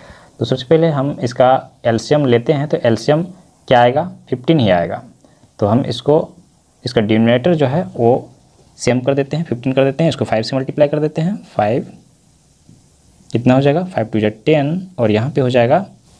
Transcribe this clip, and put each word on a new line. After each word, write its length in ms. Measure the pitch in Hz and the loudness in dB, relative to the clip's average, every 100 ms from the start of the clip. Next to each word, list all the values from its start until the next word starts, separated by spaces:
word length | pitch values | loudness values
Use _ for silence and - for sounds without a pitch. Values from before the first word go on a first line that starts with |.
| - - - - | -20 -20 -18 -8
तो 60 | 123 | -6
सबसे 200 | 131 - | -4 0
पहले 240 | 160 165 | 2 2
हम 280 | 139 139 - | 0 -4 -4
इसका 300 | 117 - 127 131 - _ 120 | -6 2 2 2 -2 _ -2
एलसीएम 400 | 113 - 151 135 | -2 0 0 2
लेते 260 | 117 123 | 0 0
हैं, 140 | 147 151 | -2 -2
तो 100 | 160 | -2
एलसीएम 440 | - 110 - 151 185 - _ _ - | 0 0 0 -2 -2 -12 _ _ 0
क्या 140 | 123 | 4
आएगा, 280 | 123 139 185 - - | 4 2 -4 -10 -10
फ़िफ़्टीन 300 | 123 123 160 | -8 0 2
ही 100 | 107 | 4
आएगा। 320 | 87 85 104 - _ _ _ _ - | 2 0 -6 -12 _ _ _ _ -4
तो 80 | 101 | 0
हम 180 | 117 139 | 0 -2
इसको, 420 | 120 - 156 - - _ _ _ _ 123 | -6 0 0 0 -12 _ _ _ _ -4
इसका 160 | 120 | -2
denominator 520 | 104 110 117 123 175 165 | 2 2 4 2 2 0
जो 100 | 127 | 0
है 160 | 151 - | -2 -6
वो 420 | - 117 131 - - _ _ _ - | 0 2 0 -2 -20 _ _ _ -8
same 220 | - 123 | -2 -2
कर 140 | 131 | 0
देते 240 | 139 135 151 | -2 -2 -4
हैं, 60 | |
फ़िफ़्टीन 300 | 165 123 131 | -4 -6 -4
कर 100 | 131 | 0
देते 200 | 135 139 | 0 2
हैं, 60 | - | 0
इसको 160 | - - | 0 -2
फ़ाइव 180 | 110 | -2
से 120 | 113 135 | -2 -6
multiply 320 | 131 - 143 | -4 0 0
कर 120 | 147 | 0
देते 220 | 151 156 | -2 -2
हैं। 140 | 165 214 - | -4 -4 -8
फ़ाइव 400 | - 107 131 - - _ _ _ _ _ _ _ - _ _ _ _ - | -4 -2 -2 -6 -16 _ _ _ _ _ _ _ -20 _ _ _ _ -6
कितना 240 | 113 127 | -2 2
हो 80 | 131 | 2
जाएगा, 220 | 139 156 185 | 2 0 -2
फ़ाइव 220 | - 110 | -4 -4
टू 120 | 110 | 0
जा 100 | 107 107 - | -2 -2 0
टेन, 440 | - 139 185 185 - | 0 0 -4 -8 -2
और 120 | 113 | 0
यहाँ 180 | 104 117 | 0 0
पे 120 | 131 | -2
हो 80 | 127 | 0
जाएगा 300 | 123 117 165 - - _ - | 2 4 2 -2 -18 _ -6